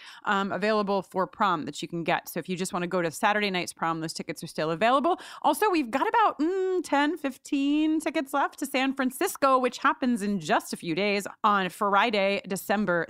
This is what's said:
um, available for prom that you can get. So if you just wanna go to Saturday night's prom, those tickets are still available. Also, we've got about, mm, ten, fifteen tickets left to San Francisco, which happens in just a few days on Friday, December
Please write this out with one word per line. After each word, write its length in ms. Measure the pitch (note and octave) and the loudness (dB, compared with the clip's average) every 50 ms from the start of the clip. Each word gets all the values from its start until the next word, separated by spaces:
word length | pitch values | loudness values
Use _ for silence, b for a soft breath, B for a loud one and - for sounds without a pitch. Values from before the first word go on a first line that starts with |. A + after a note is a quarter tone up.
| B B B B - | B B B B -4
um, 260 | - G#3 G3 G3 G3 | 0 0 0 0 0
available 520 | A#2+ F#3 G3+ G#3+ A3 G#3+ G#3 G3 G3+ G3 F3 | -2 -2 0 2 2 2 2 0 0 -2 -2
for 240 | - - F#3 F#3 | -2 -2 -2 -2
prom 400 | - - - A3 G3 F3 D#3+ - | -2 -2 0 0 2 2 0 -2
that 160 | - D3 - - | -6 -8 -8 -8
you 60 | D3+ | -6
can 160 | E3+ E3+ E3 | -6 -4 0
get. 260 | E3+ E3 - - - | 0 0 0 -2 -4
So 100 | - F3+ | -8 -8
if 80 | D#3+ - | -6 -6
you 80 | F#3 | -6
just 160 | D#3+ F#3 - - | -6 -4 -4 -4
wanna 140 | F3+ F3 | -4 -4
go 160 | F3 F3 F#3 E3+ | -2 -2 0 -2
to 80 | E3 | -2
Saturday 400 | D#3 - - G#3 G#3 G#3 G#3 G3+ | -2 0 2 2 2 2 0 0
night's 240 | F#3+ F3+ E3 - - | -2 -2 -4 -6 -6
prom, 260 | - F3 E3 E3 E3 | -4 -4 -2 -2 -4
those 140 | D#3+ E3 - | -6 -6 -8
tickets 280 | - - - D#3+ - F3 | -8 -10 -10 -10 -10 -12
are 40 | |
still 240 | D#3+ - - D#3 D#3 | -10 -6 -4 -2 -2
available. 500 | E3+ D#3+ G#3+ A#3 C4 C#4+ B3 E4+ F#4 B B B B B - | 0 0 2 4 4 4 4 2 0 B B B B B 0
Also, 260 | C#4 D4 - G#4 G#4+ | 0 2 2 2 2
we've 220 | F4+ D#4+ C#4 A3+ | 2 2 0 0
got 180 | G#3+ C4 D#4+ A4 | -2 -2 0 2
about, 300 | G#4+ A#4 G#4+ F4+ - - | 2 4 4 4 2 2
mm, 420 | D4 E4+ F#4+ F#4+ F#4 F#4+ F#4 F#4 D4+ | 0 0 2 0 0 0 0 0 0
ten, 340 | - D4 C#4 C#4+ D4+ F4+ E4 | 2 2 2 2 2 0 -2
fifteen 840 | - C#4 C4+ - - - D4+ C#4 C#4 C#4+ D4 D4+ D#4 D#4 D#4 D#4+ | -4 -6 -6 -8 -6 -2 0 0 2 2 2 4 4 2 2 2
tickets 320 | - D#4+ C#4 D#4+ C#4 - - | 0 -2 -2 -2 -2 -2 0
left 260 | C#4 D4+ F#4 - - | 0 0 0 -2 -4
to 40 | D4+ | -6
San 300 | - - C4 C4 C4+ C4+ | -2 0 0 0 0 0
Francisco, 640 | - C4 B3+ C4 - E4+ - - - - C4+ C4 C4 | 0 -2 -2 -2 -2 -2 -2 0 2 2 4 4 4
which 180 | B3 B3 B3 | 2 0 0
happens 460 | - - C#4 D#4 - C4+ B3 A#3+ G3 G3 | 0 0 0 0 2 0 0 0 0 0
in 180 | G#3 G3+ F#3+ | -2 -2 -2
just 320 | D3+ D3+ A3 D4 - - - | 0 0 0 0 0 -2 -8
a 40 | - | -8
few 160 | - E3+ D#3 | -4 -4 -2
days 320 | E3+ G3+ G#3 G3 G3+ G3 - - - - | 0 0 0 0 0 -2 -6 -6 0 2
on 240 | G#3+ G#3 G3 F#3+ F3+ | 2 4 4 2 0
Friday, 300 | - - G#3+ G3+ G3+ G3 G#3 B3 G#3+ G3+ F#3+ G3 G3 G3 - | -2 -2 0 2 4 4 4 4 2 2 2 2 0 -2 -4
December 580 | F#3 G3 F3+ - - G3+ G#3 G#3 F3+ F3 E3+ D#3+ - | -6 -6 -6 -2 -2 0 0 2 2 0 0 0 -2